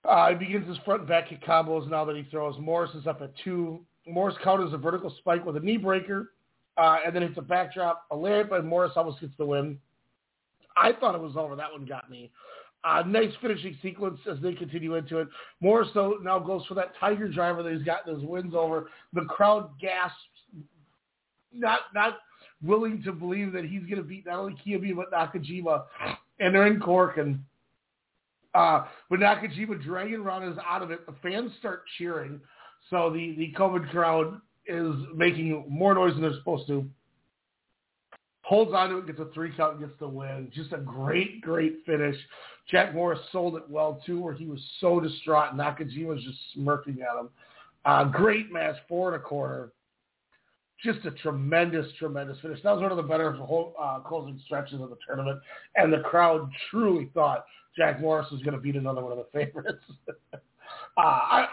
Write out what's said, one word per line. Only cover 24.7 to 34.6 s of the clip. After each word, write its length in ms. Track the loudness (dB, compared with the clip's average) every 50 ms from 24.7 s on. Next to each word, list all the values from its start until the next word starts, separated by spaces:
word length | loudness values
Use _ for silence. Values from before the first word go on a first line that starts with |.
| -4 -2 -2 -2 -4
but 160 | -4 -4 -2
Nakajima, 720 | 0 0 0 0 -4 -8 -6 -6 -8 -4 0 0 0 0 0 -8 -12 -8 -8 -8 -8 -8 _ _ _ _
and 160 | 0 4 6
they're 140 | 6 6 6
in 100 | 6 4
Cork, 380 | 2 4 6 6 6 4 2
and, 260 | -2 0 0 -2 -4 -6 _ _ _ _ _ _ _ _ _ _ _ _ _ _ _ _ _ _ _ _ _ 4
uh, 300 | 4 6 6 4 4 2 -2 -14 -20 -4 _
but 80 | 2 4
Nakajima 640 | 6 4 4 4 0 -6 -6 -6 -6 -6 -6 -8
dragging 400 | -6 -6 -6 -6 -4 -6 -6 -6
Ron 220 | -4 -4 -4 -4 -6
is 120 | -8 -8 -6 -4
out 160 | -4 -4 -4
of 120 | -4 -6
it. 120 | -8 -10 -10
The 80 | -16 -18 -8
fans 280 | -6 -4 -4 -4 -4 -6 -10 -8
start 240 | -8 -8 -8 -8 -12 -16 -10 -8
cheering, 420 | -6 -4 -4 -4 -6 -8 -12 -14 _ _ _ _ -20 -20 _ _ _ _
so 220 | 0 2 2 2
the, 240 | 0 -2 -6 -6 -6
the 160 | -6 -6 -6 0 2
covid 320 | 2 2 2 0 -2 -2
crowd 500 | 0 2 4 4 4 4 2 0 -4 -12 _ _ _ _